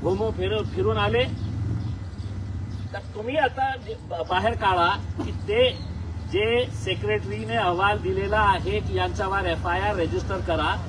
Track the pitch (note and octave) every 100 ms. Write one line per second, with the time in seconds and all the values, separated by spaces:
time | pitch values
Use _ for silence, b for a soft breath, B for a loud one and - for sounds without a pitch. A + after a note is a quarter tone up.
0 | D3+ G3 A3 G3+ F#3 G#3+ G#3 - G3 G#3+
1 | G#3 A3+ B3+ - - - - - - -
2 | - - - - - - - - - G3+
3 | - G3+ A3 D4 C#4 - C4+ C4 - A3+
4 | - E3+ D#3+ F#3 G#3 A#3 G3+ F#3 E3+ G3+
5 | - - C3 - - G#3+ B3+ A#3+ - -
6 | - - - F#3 A3 A#3+ B3+ - - F3+
7 | G#3 G#3+ G3 G#3 A3 A#3 F#3+ F3 G3 G#3+
8 | F3+ F#3+ G3 G#3+ G3+ F#3 E3+ G#3 - F#3
9 | F3+ F3+ F#3+ G3 F#3 E3 F3+ F3+ G3+ G3+
10 | E3 F3+ F3 F#3+ F3+ D#3+ D#3+ F#3